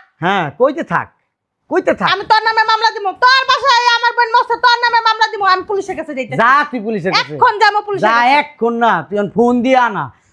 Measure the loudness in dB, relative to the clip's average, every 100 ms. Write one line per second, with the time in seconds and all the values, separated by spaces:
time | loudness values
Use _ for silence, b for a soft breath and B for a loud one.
0 | _ _ -2 -2 -4 0 0 0 -4 -4
1 | -4 _ _ _ _ _ _ -2 0 -2
2 | -2 -2 0 0 2 0 0 0 -2 -2
3 | -8 0 2 2 2 0 2 2 2 0
4 | 0 0 0 0 0 0 0 2 0 0
5 | 0 0 -2 0 0 0 -2 -6 -6 -10
6 | -8 -10 -6 0 2 2 0 -6 -6 -4
7 | -2 -2 -4 0 0 4 2 2 -4 -2
8 | 0 2 4 2 0 -4 -4 0 0 0
9 | -2 -4 -4 0 2 2 2 2 2 -2
10 | -8 -12 _